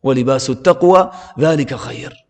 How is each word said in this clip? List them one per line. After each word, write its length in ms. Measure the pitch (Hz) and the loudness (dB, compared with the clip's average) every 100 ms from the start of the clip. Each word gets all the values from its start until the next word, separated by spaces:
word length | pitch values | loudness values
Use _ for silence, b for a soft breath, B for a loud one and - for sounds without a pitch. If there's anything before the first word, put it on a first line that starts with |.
ولباس 480 | 135 131 123 135 131 | 0 0 0 -2 -2
التقوى 600 | 127 185 170 175 185 185 B B - | -2 0 4 4 4 2 B B -2
ذلك 360 | 156 156 131 | 0 0 -2
خير. 520 | 135 120 117 135 - _ | -8 -12 -14 -16 -20 _